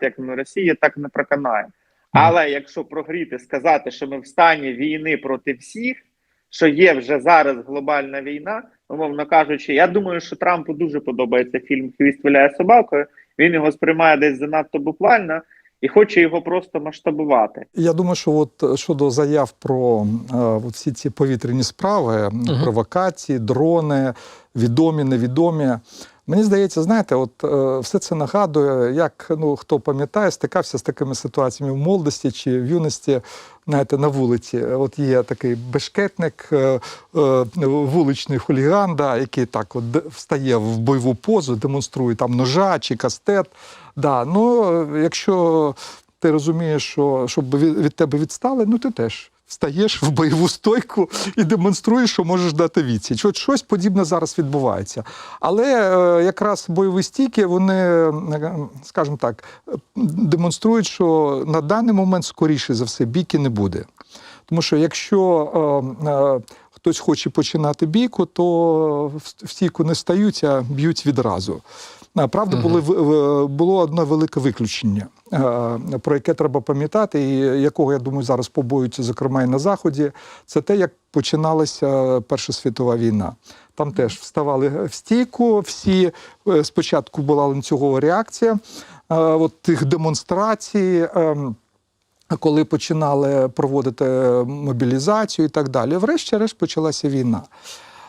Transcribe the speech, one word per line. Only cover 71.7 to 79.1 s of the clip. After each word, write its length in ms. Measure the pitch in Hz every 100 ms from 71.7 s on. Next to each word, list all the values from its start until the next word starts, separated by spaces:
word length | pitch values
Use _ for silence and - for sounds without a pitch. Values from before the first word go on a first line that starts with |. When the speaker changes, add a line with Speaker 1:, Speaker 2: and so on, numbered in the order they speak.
| - - - -
Speaker 3:
А, 140 | 180 135
правда, 280 | - 208 127
Speaker 2:
Мгм. 60 | 165
Speaker 3:
були 120 | 170
в, 220 | 151 185
в, 440 | 147 151 143 143 143
було 300 | 139 175 190
одне 240 | 160 165
велике 360 | 147 156 160 151
виключення, 680 | 131 107 110 - 110 101 98 _ -
е, 60 | 160 131 120 117 117 - 131
про 160 | -
яке 200 | 143 -
треба 260 | 160 156 135
пам'ятати, 640 | 117 139 151 220 214 147
і 160 | 135 135 135 139
якого, 300 | 143 - 139
я 60 | 139
думаю, 240 | 127 139
зараз 260 | 127 135 120
побоюються, 540 | - 120 135 127 -
зокрема, 400 | 120